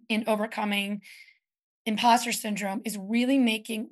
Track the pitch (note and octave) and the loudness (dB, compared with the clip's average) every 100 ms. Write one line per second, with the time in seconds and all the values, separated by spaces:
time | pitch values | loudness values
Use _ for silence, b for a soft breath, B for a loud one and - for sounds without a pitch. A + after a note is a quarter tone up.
0 | - A3 A3+ G#3+ A3 - G#3 G3+ G3+ G#3 | -2 -2 0 0 0 -4 -2 -2 -2 -6
1 | B B B B _ _ _ _ A3 G#3 | B B B B _ _ _ _ -4 2
2 | A#3 A#3 A#3 G#3+ A3 G3 G3 G3 A3+ G#3 | 4 4 2 -4 -4 -4 -4 -4 -6 -8
3 | F#3+ A#3 B3 C#4 A#3+ A3 A3 A3 B3+ | -2 0 4 4 4 2 -4 -8 -4